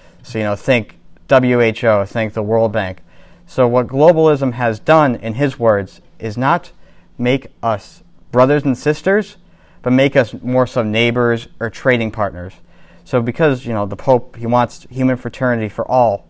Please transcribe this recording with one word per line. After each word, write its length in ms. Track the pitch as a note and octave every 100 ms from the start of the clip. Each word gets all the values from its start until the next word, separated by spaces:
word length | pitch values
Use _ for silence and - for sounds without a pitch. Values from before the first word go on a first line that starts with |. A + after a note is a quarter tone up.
| - -
So, 160 | - A#2
you 40 |
know, 120 | G#2+ G2+
think 420 | - B2 G#2 - - - -
W 340 | C3+ B2+ B2
H 220 | A#2 G#2+
O, 220 | A#2 G#2 G2+
think 280 | A#2+ A2
the 80 | A2+
World 300 | G#2 A2+ A2+
Bank. 300 | G#2+ F#2+ F#2+ - - - - -
So 220 | - B2
what 200 | B2 B2
globalism 680 | C3 D#3 D#3+ D#3+ C#3+ C3+
has 260 | A#2+ A#2+ G#2+
done, 360 | - D#3 D3 A#2
in 200 | A2+ A2
his 240 | C#3+ -
words, 420 | A#2 G#2 F#2+ - - -
is 180 | A2 G#2+
not 340 | C3+ E3+ - - - - - -
make 340 | B2 C3 - -
us 420 | A#2 G#2 - - - - -
brothers 320 | B2 C3 D3
and 140 | C#3 B2+
sisters, 600 | D3 D3+ F#3 G3+ - - _ _ _ -
but 120 | B2+
make 220 | B2+ C#3 C#3+
us 180 | A2+ B2
more 260 | B2 B2+ B2
so 160 | C3
neighbors 640 | G#2+ A2 A#2+ A#2+ A#2+ A#2 - -
or 100 | A2+
trading 420 | - C3+ B2 A2
partners. 420 | A2 G2 F2 F2+ - - - - -
So 180 | - B2+
because, 440 | A#2+ - D#3 B2+ B2+
you 80 |
know, 120 | G#2+ G2+
the 100 | G2+
Pope, 400 | - B2+ A#2+ A2+
he 100 | A#2
wants 400 | B2 A#2 - -
human 260 | B2 C3 B2+
fraternity 540 | A#2+ - B2+ A#2+ G#2+
for 200 | - A2
all, 360 | B2+ A#2+ G2+